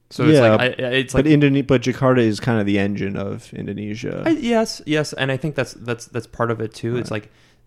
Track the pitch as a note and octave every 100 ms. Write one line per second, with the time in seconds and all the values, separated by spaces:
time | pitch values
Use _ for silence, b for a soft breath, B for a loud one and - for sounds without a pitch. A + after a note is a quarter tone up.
0 | _ - D3+ D3+ A2+ A2 B2+ - B2+ C3
1 | B2+ C3 D3 D3 C#3+ C#3 C3+ C3 B2+ A#2+
2 | C3 B2+ A2+ G2+ - A2+ G2+ G2+ G2+ G2+
3 | G2 G2 G2 G#2 - - G#2 G2+ G#2 A2
4 | - G1+ E4 D#4 A#3 A3+ A3 - - D3+
5 | D3 - C3+ C3 D#3 C#3 B2 - A#2 A#2
6 | - A#2+ - - A#2 A2 A2 - A#2 A#2+
7 | A2+ A2 - b b b